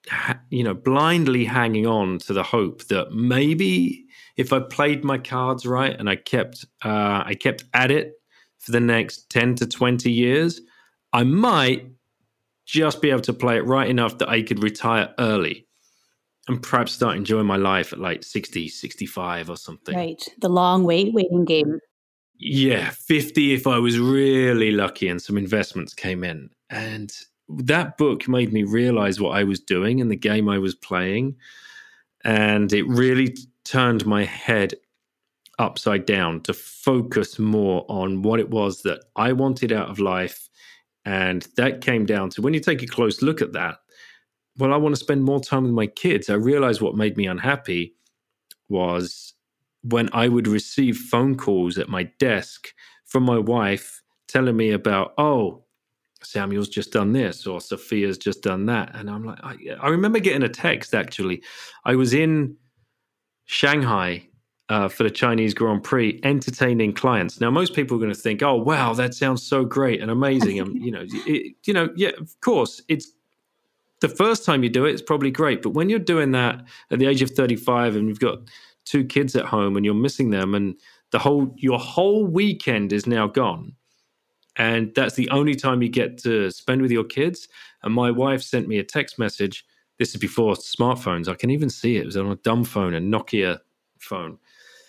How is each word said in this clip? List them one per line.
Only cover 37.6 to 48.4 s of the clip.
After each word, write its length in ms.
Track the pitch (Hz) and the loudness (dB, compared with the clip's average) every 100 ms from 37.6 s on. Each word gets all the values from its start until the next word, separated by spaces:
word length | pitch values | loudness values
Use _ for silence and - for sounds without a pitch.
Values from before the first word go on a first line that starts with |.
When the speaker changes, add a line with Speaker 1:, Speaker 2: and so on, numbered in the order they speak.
| 101 90 - | 2 0 -2
Speaker 1:
on 340 | 101 95 95 | -4 -2 0
what 180 | 104 113 | 0 0
it 100 | 107 | 0
was 320 | 110 101 92 | 0 -2 -2
that 220 | 95 78 _ - | -4 -4 _ -2
I 160 | 117 | 0
wanted 400 | 127 135 127 117 | 2 0 0 0
out 180 | 107 87 | -2 -2
of 100 | 101 | -2
life. 500 | 98 92 90 - - _ - - _ _ - | 0 0 -4 -8 -20 _ -20 -20 _ _ -6
And 420 | 95 92 90 - - | -2 -2 -2 -4 0
that 260 | 127 127 | 0 0
came 240 | - 117 104 | -2 0 0
down 240 | 104 95 | 0 -2
to, 100 | 95 | -2
when 120 | 123 | -2
you 60 | 156 | 0
take 240 | 165 139 | -2 -2
a 40 | 127 | -4
close 340 | - 113 - | -2 0 2
look 200 | 135 160 | 0 0
at 120 | - | -4
that, 240 | - 87 - _ - - - _ _ _ - | -4 -6 -8 _ -20 -20 -20 _ _ _ -2
well, 160 | 135 | 0
I 40 | 147 | 2
want 160 | 151 | 2
to 60 | 143 | 0
spend 240 | - 143 | 0 2
more 160 | 135 139 | 2 0
time 240 | 131 139 | 0 0
with 80 | 131 | 2
my 160 | 117 107 | 2 0
kids. 420 | - 180 104 - | -2 0 0 0
I 40 | |
realized 480 | 104 117 143 131 107 | 0 2 2 2 2
what 140 | 101 104 | 0 0
made 200 | 107 98 | 0 0
me 100 | 98 | -2
unhappy 680 | 90 127 139 - 87 85 _ _ _ _ _ | -2 -2 -2 -2 -4 -4 _ _ _ _ _